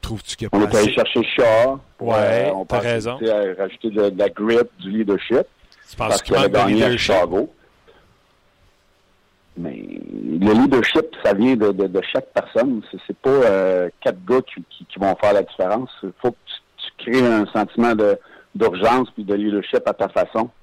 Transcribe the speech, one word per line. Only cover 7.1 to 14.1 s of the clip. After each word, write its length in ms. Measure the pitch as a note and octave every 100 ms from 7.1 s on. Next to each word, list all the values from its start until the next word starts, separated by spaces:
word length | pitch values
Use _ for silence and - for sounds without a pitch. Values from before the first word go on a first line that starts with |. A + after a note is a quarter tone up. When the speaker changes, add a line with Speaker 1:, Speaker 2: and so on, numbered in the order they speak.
Speaker 2:
Chicago. 400 | G2 F2 F2+ C#3+ _ _ _ _ _ _ _ _ _ _ _ _ _ _ _ _ _ _ _ _ -
Mais 260 | E2+ A#1 G1+ G1+ G1+ G1+ A1 D#2
le 120 | G2
leadership, 500 | G#2+ C#3 C3+ A2 - D#3 -
ça 120 | B2+
vient 200 | G2+ B2
de, 180 | B2+ G#2
de, 140 | F#2+ G2
de 140 | F#2 -
chaque 180 | - -
personne. 480 | - - A2+ B2+ A#2 -
C'est, 80 | F#2+ -
c'est 100 | G2
pas, 120 | C3+
euh, 640 | C#3 A#2+ F#2+ F#2+ F#2 F2+ -
quatre 240 | -